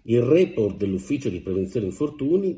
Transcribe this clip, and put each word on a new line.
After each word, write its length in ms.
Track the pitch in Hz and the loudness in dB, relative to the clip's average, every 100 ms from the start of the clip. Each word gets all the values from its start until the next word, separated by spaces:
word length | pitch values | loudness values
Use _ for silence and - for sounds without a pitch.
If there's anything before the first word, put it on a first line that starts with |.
| - | 0
Il 120 | 120 | 2
report 560 | 123 165 185 - 104 95 | 6 4 4 2 -2 0
dell'Ufficio 500 | 98 92 - 135 117 | -2 -2 -4 -4 -4
di 140 | 90 | -6
Prevenzione 460 | 95 95 92 123 95 | -4 -4 -2 -4 -4
Infortuni 680 | - 151 - 139 185 196 | -4 -6 -4 -2 0 0